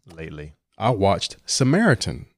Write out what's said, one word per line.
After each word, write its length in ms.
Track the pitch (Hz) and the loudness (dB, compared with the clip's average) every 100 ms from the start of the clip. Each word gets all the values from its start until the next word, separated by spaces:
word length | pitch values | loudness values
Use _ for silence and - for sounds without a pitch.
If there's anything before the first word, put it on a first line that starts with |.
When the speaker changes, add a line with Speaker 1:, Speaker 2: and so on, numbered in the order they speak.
| - | -20
Speaker 1:
lately? 420 | 82 82 78 76 - _ - | -14 -12 -12 -14 -18 _ -4
Speaker 2:
I 140 | 110 | -2
watched 460 | 117 98 90 - - - | 2 2 2 -2 -10 -6
Samaritan 800 | - 131 170 226 120 - 65 - | 0 2 4 4 2 0 -8 -12